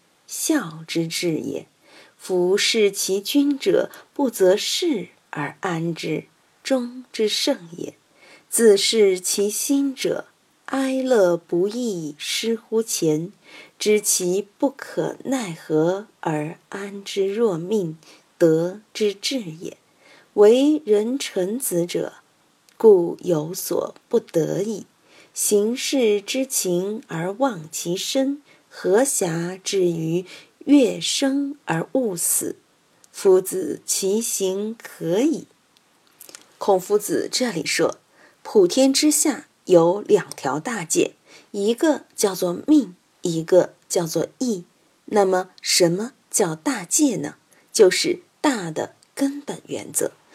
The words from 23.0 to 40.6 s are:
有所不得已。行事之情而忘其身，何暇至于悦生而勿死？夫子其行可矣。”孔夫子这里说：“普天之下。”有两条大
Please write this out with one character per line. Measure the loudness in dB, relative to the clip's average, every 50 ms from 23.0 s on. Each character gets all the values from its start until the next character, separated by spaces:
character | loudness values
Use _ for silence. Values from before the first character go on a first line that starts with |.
| 6 2 -4 -6 -2
有 | -2 0 0 -2 -4 -8
所 | -10 -6 -4 -4 -4 -4 -4 -8 -14 _
不 | _ -2 -2
得 | -2 0 -2 -2 0 0 -2 -2 -4
已。 | -4 -6 -8 -10 -16 _ _ _ _ _ -20 -20 _ _
行 | -6 -2 0 2 2 2 0 -2
事 | -4 -4 -2 0 2 2 2 2 0
之 | -2 -4 -4 -4 -4
情 | -2 -4 -4 -2 0 0 -2 -2 -4 -6 -8 -10
而 | -10 -8 -6 -6 -6
忘 | -4 -2 -2 -2 -2 -6 -10 -12
其 | -12 -10 -6 -6 -6
身， | -6 -6 -4 -2 0 0 -2 -2 -6 -10 _ _ _ _ _
何 | -16 -6 -2 2 2 2 2
暇 | 2 0 -2 -2 -2 -2 -4 -6 -6 -8 -10 -8
至 | -4 -2 0 0
于 | 0 0 -2 -4 -2 -2 -4 -4 -6 -12 -20 -20 _ _ _ 0
悦 | 4 4 6 6 4 2 -2
生 | -4 -4 -2 -2 0 0 0 -2 -4 -4 -8 -10 _
而 | -4 -4 -4 -4 -2 -2
勿 | -2 -2 -2 -2
死？ | -4 -4 -2 -2 -2 -4 -6 -8 -10 _ _ _ _ _ _ _ _ -20 _ -12
夫 | 0 4 6 6 6
子 | 4 0 -4 -6 -4 -6 -6 -8 -6
其 | -6 -4 -2 0 0 0 0
行 | -2 -4 -4 -2 -2 -2 -2 -2 -4 -6 -8
可 | -10 -14 -18 -14 -8 -4 -2 0 2
矣。” | 2 2 0 -2 -6 -12 _ _ _ _ _ _ _ _ _ _ _ _ _ _ -20 -20 -20 -20 _ _ _ _
孔 | 0 0 0 0
夫 | 0 0 -2 -2
子 | 0 -2 -2 -4 -2 -4
这 | -4 -4 -2 -2 -4
里 | -4 -6
说： | -4 -2 0 0 -2 -2 -6 _ _ _ _ -20 -20 _ _ -14
“普 | 0 4 4 4
天 | 4 4 4 4 4 4
之 | 2 2 2 2
下。” | 2 0 0 -2 -2 -8 _ _ _ _
有 | 4 6 6 6 6 2 0 0
两 | 2 2 2 2 -2
条 | -12 -8 -6 -6 -6
大 | -4